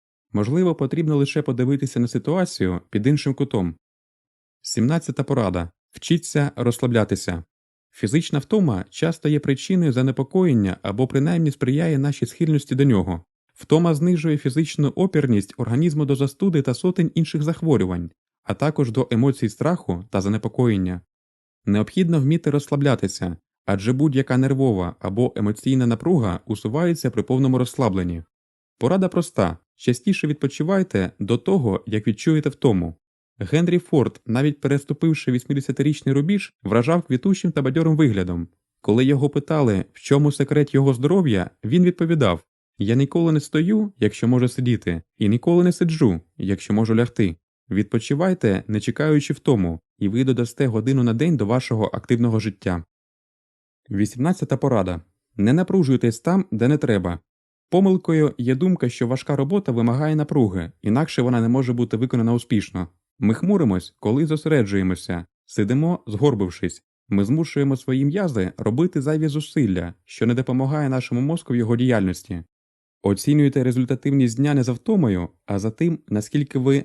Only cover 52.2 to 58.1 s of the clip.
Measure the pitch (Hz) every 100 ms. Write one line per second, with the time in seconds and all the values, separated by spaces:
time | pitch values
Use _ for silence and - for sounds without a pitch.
52.2 | 120 110 104 - 95 87 - _ _ _
53.2 | _ _ _ _ _ _ - 101 104 120
54.2 | 156 185 147 135 139 113 90 82 - _
55.2 | _ - 104 160 180 190 135 123 120 -
56.2 | 165 185 - 107 123 147 127 101 90 85
57.2 | - _ _ _ _ 175 190 185 -